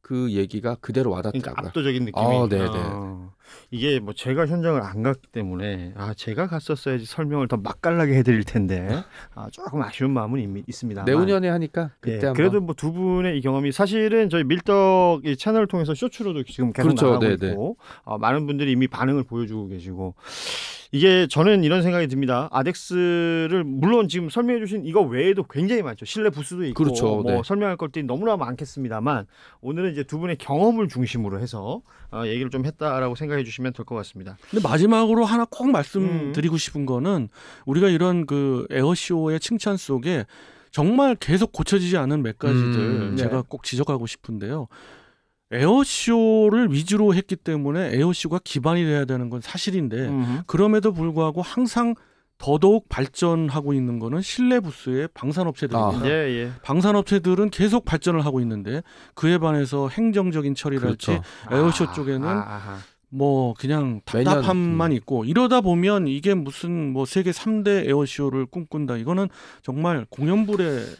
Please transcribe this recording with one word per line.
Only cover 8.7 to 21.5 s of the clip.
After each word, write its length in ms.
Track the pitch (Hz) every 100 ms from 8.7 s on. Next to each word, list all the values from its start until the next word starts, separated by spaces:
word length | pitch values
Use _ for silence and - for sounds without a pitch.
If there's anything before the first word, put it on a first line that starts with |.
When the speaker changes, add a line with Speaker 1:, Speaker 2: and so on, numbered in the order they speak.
| 92 92
Speaker 1:
<laughs> 480 | 139 - - - -
Speaker 2:
아, 120 | 107
조금 300 | - 381 147
아쉬운 300 | 104 - 135
마음은 280 | 131 110 131
이미 220 | 104 98 -
있습니다만. 380 | - 120 98 95
Speaker 1:
내후년에 420 | 147 185 196 180
하니까 420 | 170 156 - 156 _
그때 140 | 120
Speaker 2:
예, 120 | 110 139
Speaker 1:
한번. 60 | 131
Speaker 2:
그래도 260 | 180 202
뭐 120 | 175
두 180 | 156 151
분의 440 | 175 185 180 180 147
이 40 |
경험이 300 | 131 135 143
사실은 560 | 131 196 220 214 226 208
저희 140 | 170 135
밀떡 800 | 175 185 202 190 185 180 160 147
이 100 | 135
채널을 300 | 214 220 208
통해서 260 | 185 151
쇼츠로도 500 | 151 247 - 202 156
지금 280 | 127 - 123
계속 140 | 120 156
Speaker 1:
그렇죠. 160 | 131 135
Speaker 2:
나가고 180 | 117 110
Speaker 1:
네, 120 | 92
네. 120 | 92
Speaker 2:
있고, 260 | 95 139 240 - -
어, 140 | - 107
많은 300 | 110 143 147
분들이 240 | 143 143
이미 160 | 123 127
반응을 360 | - 131 143
보여주고 440 | 127 117 113 110 98
계시고 480 | 95 90 92 92 90 - - - - - - -
이게 360 | 143 185 185 160
저는 360 | 147 180